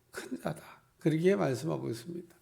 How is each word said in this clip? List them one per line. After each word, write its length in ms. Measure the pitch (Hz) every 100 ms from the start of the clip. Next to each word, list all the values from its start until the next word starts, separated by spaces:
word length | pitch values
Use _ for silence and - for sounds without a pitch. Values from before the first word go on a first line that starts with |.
| _
큰 300 | - - -
자다. 200 | - - - - _ _
그렇게 380 | 165 156 175 202
말씀하고 520 | 156 123 160 147 131
있습니다. 460 | 120 - - - -